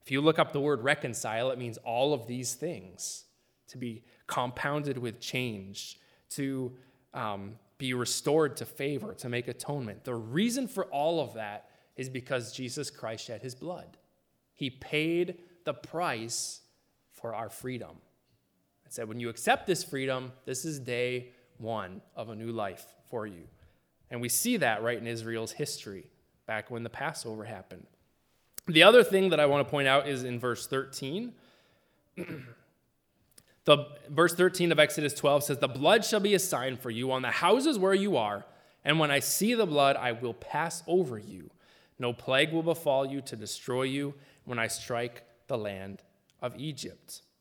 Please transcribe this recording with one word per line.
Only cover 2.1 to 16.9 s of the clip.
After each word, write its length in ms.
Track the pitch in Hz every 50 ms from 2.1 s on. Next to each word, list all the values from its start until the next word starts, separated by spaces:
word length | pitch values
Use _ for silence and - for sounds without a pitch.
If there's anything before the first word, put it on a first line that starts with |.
of 140 | 151 123 110
these 280 | 113 123 127 127 123 -
things, 680 | - 151 175 165 104 92 92 90 - - - - - - _ _ _ _ _ _ _ _ _
to 100 | - 131
be 240 | 127 120 110 110 _ _ _ _ _
compounded 720 | - - 139 123 123 123 - - 147 143 151 147 143 131 123
with 220 | 120 117 110 -
change, 800 | - - - 127 127 120 107 101 95 98 98 - - - - _ _ _ _ _ _ _
to, 460 | - - 143 135 135 131 131 123 131 - - _ _ _ _ _
um, 460 | - 135 120 107 101 98 98 101 110 - _ _ _ _
be 160 | 143 127 127
restored 640 | 123 120 - - - - 151 143 160 156 143 151
to 80 | - 120
favor, 500 | - - - 139 143 147 135 208 208 -
to 140 | - - 127
make 200 | 120 120 123 127
atonement. 560 | 123 - - - 147 143 127 107 101 110 -
The 100 | 127 123
reason 540 | 113 110 110 123 160 214 240 233 277 262 214
for 180 | - 196 185
all 340 | - - 143 147 160 175 165
of 140 | 139 110 113
that 360 | 113 107 101 104 104 - - _ _ _ _ _
is 120 | - 131 131
because 440 | 131 127 123 - 143 127 117 110
Jesus 380 | - - 131 120 - 151 139 -
Christ 360 | - - - 110 113 107 -
shed 160 | - 117 104
his 120 | 127 131 123
blood. 420 | - - 160 180 - - - - _ _ _ _ _ _ _ _ _ _ _
He 180 | _ _ 147 131
paid 720 | - - - - 151 151 156 165 170 175 180 180 180 - - - - _ _
the 100 | 156 139
price 880 | - - - - 160 180 165 131 110 113 117 117 - - - - - _ _ _ _ _ _